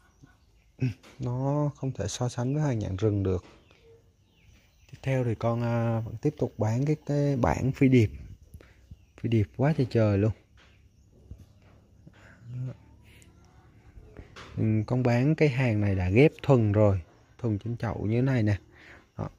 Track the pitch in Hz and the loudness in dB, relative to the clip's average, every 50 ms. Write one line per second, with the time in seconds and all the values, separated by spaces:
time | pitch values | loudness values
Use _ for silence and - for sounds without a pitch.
0 | - _ _ _ - - _ _ _ _ _ _ _ _ _ - 131 127 - - | -20 _ _ _ -20 -20 _ _ _ _ _ _ _ _ _ -4 -4 -4 -4 -6
1 | - - - - 127 123 123 127 131 139 143 147 147 147 - - - 135 - - | -16 -20 -14 -10 -8 -6 -6 -4 -2 -2 -2 0 -2 -2 -4 -6 -8 -8 -6 -6
2 | 95 101 - - 123 123 - - 120 127 139 151 151 147 123 110 101 92 95 92 | -6 -6 -4 -4 -4 -4 -4 -4 -4 -4 -2 -2 -2 -2 -2 -2 -4 -4 -4 -2
3 | 107 110 104 101 95 95 92 87 - - - - _ _ - _ _ - - - | 0 0 0 0 0 0 -2 -2 -4 -10 -20 -20 _ _ -20 _ _ -20 -20 -20
4 | _ _ _ _ _ _ _ _ _ - - - _ _ _ _ _ - - - | _ _ _ _ _ _ _ _ _ -20 -20 -20 _ _ _ _ _ -20 -20 -10
5 | - 135 135 131 123 120 110 - - 117 117 117 117 117 117 117 117 117 113 113 | -6 -2 -2 0 0 -2 -2 -2 -2 -2 -2 -2 -2 -2 -2 0 0 0 -2 -2
6 | 113 113 113 113 - 151 147 - 131 117 - - 107 107 113 123 139 151 151 151 | -4 -6 -8 -4 -4 -4 -2 -2 -6 -6 -4 -4 -2 -2 -2 -2 0 -2 -2 -4
7 | - - 143 147 143 143 139 123 113 82 71 - - 131 135 - 143 131 131 123 | -4 -4 -2 0 0 0 0 0 2 0 0 0 -2 -2 0 2 4 6 6 6
8 | 110 98 - - - - - - - - - - - - - _ _ - - _ | 6 4 0 -6 -18 -18 -20 -20 -20 -20 -20 -20 -20 -20 -20 _ _ -20 -20 _
9 | _ _ _ - - 113 117 113 101 - - - 123 147 160 151 135 110 - 117 | _ _ _ -8 -4 0 0 0 0 0 -2 -2 0 0 2 0 -2 0 2 2
10 | 110 107 101 98 101 110 104 - _ _ _ - - - _ _ _ _ _ _ | 2 2 2 2 2 0 0 -4 _ _ _ -20 -20 -20 _ _ _ _ _ _
11 | _ _ _ - - - - - - _ - - _ - - - _ _ _ _ | _ _ _ -20 -20 -20 -20 -20 -20 _ -20 -20 _ -20 -20 -20 _ _ _ _
12 | - - _ - - - - - - 117 123 123 127 127 - - - - - - | -20 -20 _ -20 -20 -20 -20 -20 -20 -16 -12 -10 -10 -10 -12 -14 -20 -20 -20 -20
13 | - - - - - - - - - - _ - - - - - - - - - | -20 -20 -20 -20 -20 -20 -20 -20 -20 -20 _ -20 -20 -20 -20 -20 -20 -20 -20 -20
14 | - - - - - - - - - - - 110 110 110 110 110 107 - 123 127 | -20 -20 -20 -20 -20 -20 -20 -20 -20 -14 -8 -4 -2 0 0 0 0 -2 -2 0
15 | 123 123 120 120 127 147 160 - 160 147 120 131 135 123 110 104 104 101 98 92 | 0 2 2 2 2 0 2 2 2 0 2 0 0 0 0 0 0 0 0 0
16 | 92 92 98 117 143 160 - - - - 139 123 113 107 98 107 107 104 95 90 | 0 2 4 6 6 6 4 0 0 2 4 4 4 4 4 4 4 4 4 2
17 | - _ _ _ _ _ _ - - 117 107 98 - 110 120 - - 110 80 - | -4 _ _ _ _ _ _ -8 -4 -4 -4 -4 -4 -8 -8 -6 -6 -6 -6 -4
18 | - 101 110 120 127 139 131 123 107 104 101 95 - - - - - - - - | -4 -2 0 0 0 0 0 2 2 2 0 0 -4 -14 -20 -20 -20 -20 -20 -20
19 | _ _ _ - 107 104 - | _ _ _ -10 -10 -10 -12